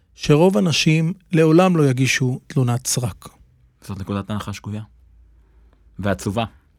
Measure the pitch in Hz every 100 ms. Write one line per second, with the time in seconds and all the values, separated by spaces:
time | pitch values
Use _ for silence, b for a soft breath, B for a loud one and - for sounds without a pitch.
0 | _ - - 147 185 208 185 139 165 160
1 | 165 - _ 160 160 165 185 165 143 127
2 | 127 - 127 127 - 139 123 120 - -
3 | 120 - - - _ _ _ _ - 95
4 | 92 98 95 107 - 101 104 104 110 _
5 | _ _ _ _ _ _ _ _ _ -
6 | 101 95 104 104 113 - _